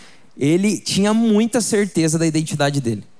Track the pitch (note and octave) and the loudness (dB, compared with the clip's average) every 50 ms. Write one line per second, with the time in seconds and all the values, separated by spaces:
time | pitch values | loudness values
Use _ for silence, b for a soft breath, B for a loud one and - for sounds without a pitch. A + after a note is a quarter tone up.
0 | B B B B B B B - C#3 C#3+ E3 F3+ G3+ G#3+ F3+ - - - - F#3+ | B B B B B B B -2 0 2 2 2 2 0 -2 -2 -4 -4 -2 0
1 | G3 G#3 G#3+ A3+ A#3 A3+ G#3 G#3 A3+ A3+ - B3 F#3+ - A#3 G3+ G#3 F#3 - E3 | 0 2 2 2 2 2 4 2 2 2 0 -2 -2 0 0 0 0 0 0 0
2 | D#3+ D#3+ D#3 E3 E3 D#3+ D3+ D#3+ D#3+ - - D3 C#3+ C#3+ C#3+ C#3+ B2+ A#2 A2 G2+ | 0 0 0 0 0 0 0 -2 -4 -4 -2 -2 -2 0 0 -2 -2 -4 -6 -6
3 | - - - - | -8 -16 -20 -20